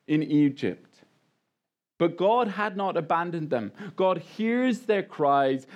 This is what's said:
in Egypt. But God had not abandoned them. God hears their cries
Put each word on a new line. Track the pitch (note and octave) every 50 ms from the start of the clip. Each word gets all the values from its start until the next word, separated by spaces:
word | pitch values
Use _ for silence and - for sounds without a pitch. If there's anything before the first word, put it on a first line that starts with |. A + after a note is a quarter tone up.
| _
in | - D3+ D#3
Egypt. | D#3 - D3+ D3 D3 C#3+ C#3 - - G2+ E2 - - _ _ _ _ _ _ _ _ _ _ _ _ _ _ _ _ _ _ _ _ _ _ _
But | E3 E3+ E3 E3+
God | F#3 G3 A3+ B3 B3 G#3+
had | F#3+ F#3 G#3 G#3+ F#3+
not | G3 G3 F#3+ E3+ F3
abandoned | D#3+ - F#3 E3 F3 F3 E3 E3+ D#3 D3
them. | - A#2+ A2 G2 - - G3+ G3 -
God | - F#3+ F#3 F#3 F3+
hears | - - - - G#3+ A3 A#3 B3 B3+ B3+ A#3 B3
their | - - G#3 G3 F#3
cries | - - - D3+ C#3 C#3 C#3 C#3 C3+ C3+ C3 C3 - -